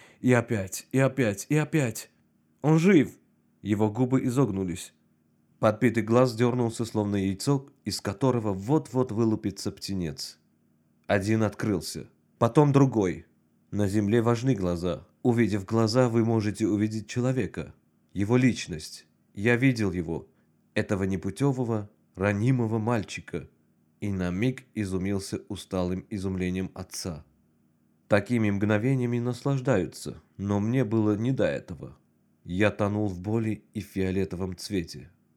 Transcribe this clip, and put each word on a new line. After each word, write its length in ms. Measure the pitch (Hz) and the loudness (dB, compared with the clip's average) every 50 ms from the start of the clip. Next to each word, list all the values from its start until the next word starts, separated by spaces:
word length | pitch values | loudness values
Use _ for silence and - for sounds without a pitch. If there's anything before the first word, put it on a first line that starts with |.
| - - - _ | -20 -20 -14 _
И 120 | - 123 | 2 4
опять, 540 | 123 117 117 - 117 101 92 92 - - - _ | 4 4 4 0 -2 -4 -4 -6 -10 -12 -10 _
и 80 | - 135 | 0 2
опять, 460 | 135 127 131 135 120 104 98 - - - | 2 2 2 0 0 0 0 -4 -4 -2
и 80 | 147 | 0
опять. 560 | 151 151 147 160 156 131 113 110 - - - _ _ _ _ _ _ _ _ _ _ | 0 0 0 0 0 0 -2 -4 -8 -14 -16 _ _ _ _ _ _ _ _ _ _
Он 160 | - 151 160 165 | 2 2 4 6
жив! 320 | 165 202 196 147 110 - - - _ _ _ _ _ _ _ _ | 6 6 6 6 6 4 -2 -12 _ _ _ _ _ _ _ _
Его 300 | - 98 107 101 110 107 | -2 -2 2 2 2 2
губы 340 | 104 120 127 120 135 131 - | 2 0 2 2 2 0 0
изогнулись. 720 | 127 117 143 135 104 95 95 95 90 82 - - - _ _ _ _ _ _ _ _ _ _ _ _ _ _ | 0 2 2 2 2 0 -2 -2 -4 -4 -6 -10 -16 _ _ _ _ _ _ _ _ _ _ _ _ _ _
Подбитый 440 | 110 110 104 - 131 117 113 117 | 2 2 2 4 2 2 2 0
глаз 320 | 101 110 117 123 131 123 110 | 0 2 4 4 4 4 2
дёрнулся, 500 | 110 123 120 120 123 120 113 113 - 117 | 2 0 2 2 0 -2 -2 -2 -4 -6
словно 320 | - - 110 104 101 101 | -4 -2 -2 0 0 0
яйцо, 500 | 98 95 98 95 95 - 139 143 135 139 - _ _ _ | 0 0 -2 -2 -2 0 0 0 0 -2 -8 _ _ _
из 160 | 104 - - | -8 -6 -4
которого 500 | - 104 98 - 139 131 120 117 107 107 | -6 -6 -4 0 0 0 2 0 0 -2
вот-вот 580 | 95 95 98 123 151 156 135 - 127 131 127 127 | -4 -2 -2 0 0 0 0 -2 -2 -2 -2 0
вылупится 600 | 101 113 117 110 107 104 - 101 - - - 101 | 0 0 2 2 2 0 -2 -6 -6 -4 -6 -8
птенец. 680 | - - - - 98 92 85 76 71 - - - - _ _ _ _ _ _ _ _ _ _ _ _ _ _ | -8 -8 -8 -6 -4 -4 -4 -4 -6 -8 -12 -12 -14 _ _ _ _ _ _ _ _ _ _ _ _ _ _
Один 360 | - 101 101 98 107 110 110 | 0 0 2 2 2 2 2
открылся, 680 | 110 101 - - 113 110 98 80 - - - 76 67 - _ _ _ _ _ _ | 2 0 -2 -2 -2 -2 -2 -2 -4 -6 -10 -12 -14 -16 _ _ _ _ _ _
потом 340 | 117 113 - 156 147 143 | 0 4 6 6 6 6
другой. 520 | 135 139 139 123 104 110 95 90 76 85 - _ _ _ _ _ _ _ _ _ | 6 6 6 6 4 2 0 0 -2 -6 -12 _ _ _ _ _ _ _ _ _
На 180 | 104 101 104 95 | -2 -2 0 0
земле 320 | 101 107 101 101 117 120 | 2 0 2 4 2 4
важны 340 | 110 120 117 110 127 135 120 | 4 2 2 2 2 0 0
глаза. 520 | 98 92 87 87 82 90 87 80 - - _ _ _ | 2 0 -2 -2 -2 -2 -4 -4 -6 -10 _ _ _
Увидев 420 | - 127 117 117 113 92 104 101 95 | 0 2 4 4 4 2 2 -2 -2
глаза, 460 | - 110 113 113 107 113 131 127 117 | 0 2 2 2 4 4 4 2 4
вы 140 | 113 117 113 | 2 2 2
можете 400 | 117 113 110 101 107 101 - 110 | 2 2 2 0 0 -2 -2 0
увидеть 420 | 90 104 101 110 107 110 110 104 - | 0 2 0 0 -2 -2 -6 -8 -6
человека, 680 | - 123 123 131 127 131 95 85 - 85 67 - - _ _ _ _ _ _ _ | -4 -2 -2 0 0 -2 -4 -4 -6 -10 -10 -10 -14 _ _ _ _ _ _ _
его 240 | - 92 101 104 123 | -6 -4 0 2 4
личность. 720 | 127 127 120 98 - - - 82 78 - - - - - _ _ _ _ _ _ | 4 6 4 2 0 -4 -8 -10 -10 -10 -14 -16 -18 -20 _ _ _ _ _ _
Я 220 | 101 101 120 120 | -2 2 2 4
видел 360 | 117 135 135 120 110 104 95 | 4 4 2 2 2 0 0
его, 360 | 85 90 80 80 82 71 - - _ _ _ _ _ _ _ _ _ | 0 -2 -4 -4 -6 -6 -8 -12 _ _ _ _ _ _ _ _ _
этого 300 | 110 - - 107 92 98 | -2 0 0 0 0 0
непутёвого, 840 | 95 98 90 - 98 92 - 139 143 127 127 123 113 113 107 101 - _ _ _ _ _ | -2 -2 -2 -4 -6 -4 0 0 0 0 -2 -2 -2 -2 -4 -4 -8 _ _ _ _ _
ранимого 640 | 92 98 104 104 101 113 131 131 120 117 107 113 110 | -2 0 0 0 2 2 2 2 2 0 0 -2 -2
мальчика, 680 | 107 120 123 107 87 - - 82 - - - 78 67 - _ _ _ _ _ _ _ _ _ _ | 0 0 -2 -2 -4 -6 -10 -14 -12 -10 -10 -10 -10 -12 _ _ _ _ _ _ _ _ _ _
и 120 | 104 101 | -6 -4
на 180 | 98 92 90 90 | -4 -2 -2 -2
миг 340 | 90 95 120 131 131 - - _ _ | -2 0 -2 -2 -2 -4 -12 _ _
изумился 680 | 113 101 92 95 90 92 101 101 95 95 - 110 - - - | -6 -4 -4 -4 -4 -2 -2 -2 -4 -4 -6 -8 -10 -8 -10
усталым 580 | 101 90 - - 95 92 90 90 92 92 - _ | -12 -12 -10 -6 -4 -2 -2 -2 -4 -6 -6 _
изумлением 600 | 110 98 92 95 95 90 92 90 92 95 95 - - | -8 -6 -4 -4 -2 -2 -2 -2 -2 -4 -6 -6 -10
отца. 500 | - 90 - - - - 90 78 76 - _ _ _ _ _ _ _ _ _ _ _ _ _ _ _ _ - | -14 -14 -12 -12 -10 -10 -10 -10 -10 -14 _ _ _ _ _ _ _ _ _ _ _ _ _ _ _ _ 0
Такими 420 | 104 101 101 - 123 117 110 104 | 2 2 2 0 0 0 2 0
мгновениями 680 | 101 98 107 104 107 104 113 135 139 127 120 120 120 120 | 0 0 2 2 2 2 2 0 0 0 0 -2 -2 -2
наслаждаются, 1000 | 120 123 120 - - 139 139 131 123 139 117 92 80 69 - - - - - - - _ _ | -2 -4 -6 -4 -2 -2 -2 0 0 0 2 2 0 -2 -6 -10 -12 -12 -12 -14 -18 _ _
но 240 | - 95 101 104 101 | -8 -4 -2 0 0
мне 240 | 104 113 127 135 120 | 0 0 0 0 0
было 320 | 104 113 110 107 107 104 | 0 0 2 2 2 2
не 160 | 98 113 131 | 0 0 -2
до 140 | 131 - 95 | 0 0 0
этого. 500 | 78 69 - - - 76 69 69 67 - - _ _ _ _ _ _ _ _ _ | 0 0 -4 -8 -12 -14 -14 -14 -16 -18 -20 _ _ _ _ _ _ _ _ _
Я 260 | 87 87 92 107 101 | -6 0 2 2 2
тонул 380 | - - 104 101 104 107 107 101 | 2 0 -2 0 0 0 -2 -2
в 100 | 90 87 | -4 -6
боли 440 | 90 104 110 117 110 110 101 - - _ | -4 -4 -2 -2 -2 -2 -4 -6 -10 _
и 80 | - 107 | -12 -12
фиолетовом 760 | 98 - - 95 92 95 92 98 95 - 92 85 95 92 90 | -10 -6 -4 -2 -2 0 0 0 -2 -2 -4 -6 -6 -6 -8
цвете. 540 | - - - 101 92 80 - - 67 67 - _ _ _ _ _ | -10 -8 -4 -4 -4 -4 -6 -10 -16 -18 -20 _ _ _ _ _